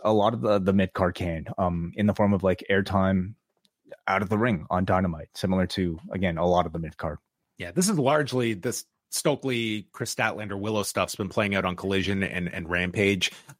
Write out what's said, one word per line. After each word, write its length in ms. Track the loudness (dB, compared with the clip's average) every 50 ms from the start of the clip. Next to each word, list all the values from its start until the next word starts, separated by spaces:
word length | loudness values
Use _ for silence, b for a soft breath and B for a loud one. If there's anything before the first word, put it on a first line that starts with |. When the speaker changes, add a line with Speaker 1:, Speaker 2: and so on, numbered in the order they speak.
| 0
Speaker 1:
a 100 | 2 4
lot 220 | 4 4 4 2
of 60 | 2
the, 180 | 2 2 2 4
the 140 | 4 4 4
mid-card 420 | 4 4 2 0 0 0 0 0
can, 320 | -2 -4 -2 -4 -4 -6 -8 -4
um, 340 | -2 0 0 0 -2 -4 -4 -2
in 100 | 0 2
the 80 | 2 2
form 200 | 4 4 4 4
of, 100 | 4 2
like, 200 | 2 0 0 0 0
airtime 640 | 2 2 2 2 2 2 4 4 2 2 0 -2 -8 _ _ _ _ _ _ _ _ _ _ -20 -18 -8 -2
out 140 | 0 0 0
of 80 | 2 2
the 80 | 0
ring 300 | 2 2 2 0 0 -2 -2
on 160 | 0 0 2
Dynamite, 440 | 2 2 2 2 0 -2 -6 -10 -14 -10
similar 320 | -4 -2 0 2 2 0
to, 320 | 0 0 -2 -2 -2 -4 -6 -8 -8
again, 260 | -6 -2 -2 -2 0
a 80 | 0 2
lot 220 | 4 4 4 2
of 40 | 0
the 60 | -4
mid-card. 400 | -8 -8 -8 -10 -8 -8 -6 -8 -8 _ _ _ _ _ _ _
Speaker 2:
Yeah, 140 | -12 -12 -6
this 180 | -2 0 0 0
is 80 | 2
largely 560 | 2 2 2 2 2 0 0 0 0 0 0 -2
this 320 | -4 -4 -6 -6 -6 -10 _ _ _ _ -10 -6
Stokely, 760 | -2 0 0 0 0 -2 -2 -2 -2 -2 -2 -4 -4 -6 _
Chris 240 | -10 -8 -8 -6 -2
Statlander, 420 | 0 0 0 0 -4 -6 -6 -6
Willow 260 | -4 -4 -2 -2 -2 -2
stuff's 320 | -2 -2 -2 -2 -2 -2
been 120 | -6 -6
playing 260 | -4 0 0 0 2 2
out 120 | 0 0
on 100 | 0 -2
Collision 480 | -2 -2 0 0 0 0 0 0 0 -2
and, 240 | -2 -4 -4 -6
and 220 | -6 -6 -8 -6 -2
Rampage. 640 | -2 -2 -2 -2 0 2 2 2 2 2 0 -4 B B B B B B